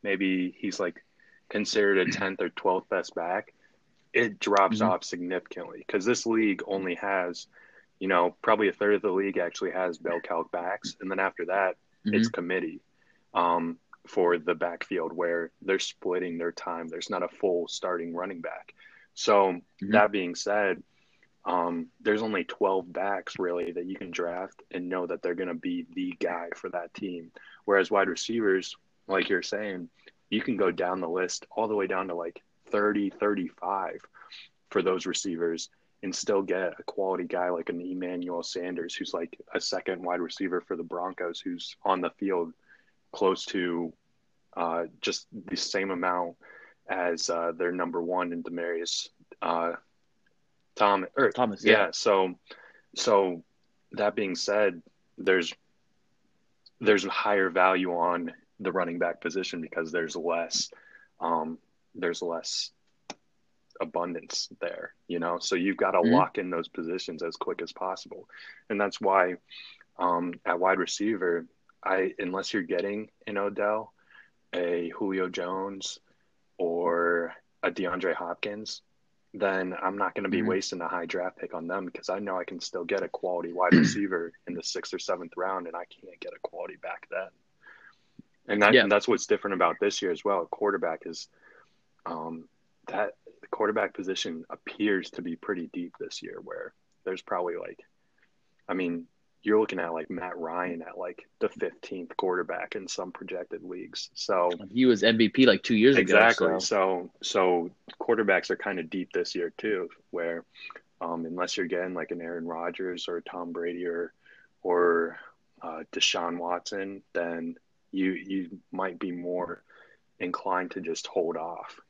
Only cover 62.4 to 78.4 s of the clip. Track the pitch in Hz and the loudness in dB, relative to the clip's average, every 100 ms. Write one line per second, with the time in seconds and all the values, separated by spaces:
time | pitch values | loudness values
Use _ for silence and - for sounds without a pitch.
62.4 | - - - _ _ _ _ - _ _ | -4 -6 -6 _ _ _ _ -18 _ _
63.4 | _ _ _ - 85 87 87 82 - - | _ _ _ -8 -4 -2 -2 -4 -6 -6
64.4 | - - 87 82 - _ _ 85 85 87 | -6 -6 -6 -6 -12 _ _ -2 -2 -2
65.4 | - 92 95 92 95 95 82 87 90 - | 0 0 0 2 4 4 6 6 4 0
66.4 | 92 87 82 - 82 90 - 80 85 - | -2 -2 -4 -6 -4 -4 -6 -6 -6 -6
67.4 | - 87 85 - 92 92 - - - - | -6 -6 -8 -6 -6 -6 -10 -16 -16 -20
68.4 | - - _ 101 101 - 101 95 90 90 | -20 -20 _ 0 0 2 4 6 6 2
69.4 | _ - - - - - 90 87 87 87 | _ -18 -18 -20 -20 -2 2 2 0 -6
70.4 | - 87 92 95 92 - 104 107 90 85 | 0 2 4 4 2 0 0 0 2 0
71.4 | 82 _ _ _ 95 95 95 - 92 95 | -2 _ _ _ 0 2 2 -2 -4 -4
72.4 | 98 107 85 90 98 104 107 _ - 101 | -2 -4 -2 -2 -2 -4 -8 _ -6 -2
73.4 | 101 104 104 107 110 _ _ - - _ | -2 0 0 0 -4 _ _ -20 -20 _
74.4 | _ 90 87 87 85 - 104 95 92 90 | _ -2 0 0 -2 -4 -2 -2 -2 -4
75.4 | 90 95 98 98 - - _ _ _ _ | -4 -4 -6 -8 -10 -12 _ _ _ _
76.4 | _ - 87 85 87 85 85 85 85 - | _ -4 -2 2 2 4 4 2 0 -8
77.4 | _ _ 95 87 90 90 90 80 87 87 | _ _ -2 0 -4 -2 -2 -2 -4 -6